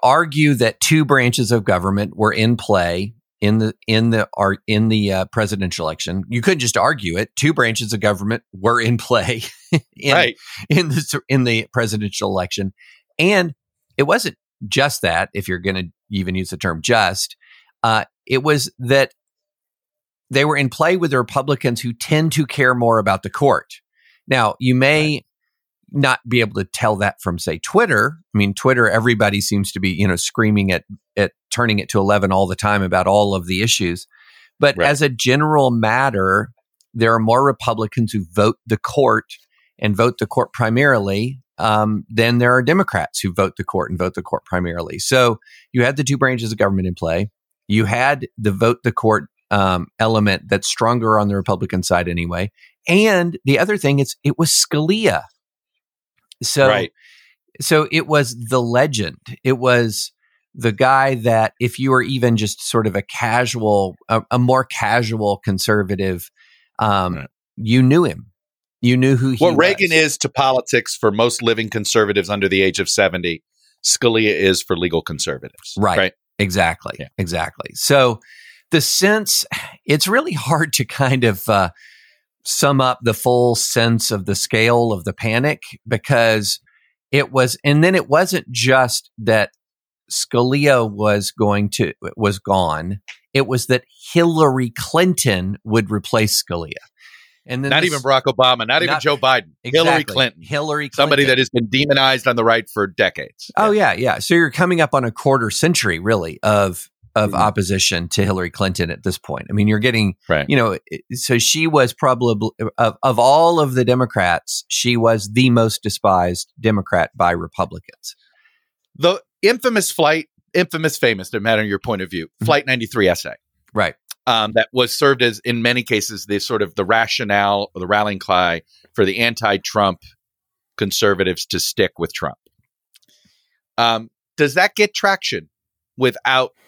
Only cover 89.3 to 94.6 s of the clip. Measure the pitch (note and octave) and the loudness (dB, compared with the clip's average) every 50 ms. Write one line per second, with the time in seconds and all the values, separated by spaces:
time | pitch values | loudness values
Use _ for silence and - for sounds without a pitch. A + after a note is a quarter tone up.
89.3 | A2 G#2+ G2+ - _ _ _ _ _ _ _ _ _ _ _ _ - - - - | 2 2 2 -2 _ _ _ _ _ _ _ _ _ _ _ _ -8 -8 -6 -2
90.3 | - A#2+ A#2+ B2+ C3+ C#3+ D3 C#3+ C3+ B2 A2+ G#2+ G2+ G2+ G#2+ G#2+ G#2 G#2 G2 - | 0 0 2 2 0 2 4 4 4 4 2 0 -2 -2 0 2 2 0 -2 -4
91.3 | - - G#2+ G#2 G2+ G2+ G#2 G2+ - - G#2+ D2+ - - - - - - A2 G2+ | -2 0 0 2 2 0 0 -2 -2 -2 -2 -4 -4 -8 -12 -14 -6 -2 -2 -2
92.3 | G2 F#2+ - G2+ G2 F#2+ - F2 D#2 D#2 E2 F2+ G2 G2+ - - - _ _ _ | -2 -2 -2 0 2 2 2 0 -2 -4 -6 -8 -10 -12 -14 -20 -20 _ _ _
93.3 | - C#3 C3+ - B2+ A#2+ - - B2+ B2+ - _ _ _ - - - E3+ E3+ E3+ | -2 -2 0 0 -2 -4 0 0 -2 -2 -2 _ _ _ -20 -2 0 2 2 2
94.3 | D#3+ D#3 D#3 C#3 C3 C3 | 4 4 2 4 2 0